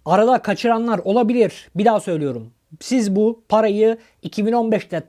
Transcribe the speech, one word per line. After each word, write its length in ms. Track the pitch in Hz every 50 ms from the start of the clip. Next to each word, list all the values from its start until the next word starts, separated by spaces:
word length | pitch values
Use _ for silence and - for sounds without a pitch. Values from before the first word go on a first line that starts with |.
| -
Arada 360 | 147 170 208 220 233 254 233
kaçıranlar 580 | - - 202 190 - 233 233 226 233 233 220 196 -
olabilir. 680 | 190 202 240 240 214 247 247 220 185 - - - - -
Bir 100 | 170 208
daha 140 | 233 220 208
söylüyorum. 520 | - - 175 156 147 139 123 117 113 117 _ _ _ _ 160 -
Siz 360 | - - 247 262 220 202 190
bu 280 | 196 214 220 233 233 _ -
parayı 480 | 208 214 220 214 202 208 220 226 226 226 _ _ _ _
iki 240 | - 165 - - 208
bin 60 | 214
on 200 | 233 240 233 226
beşte 320 | 220 196 - - - 160 143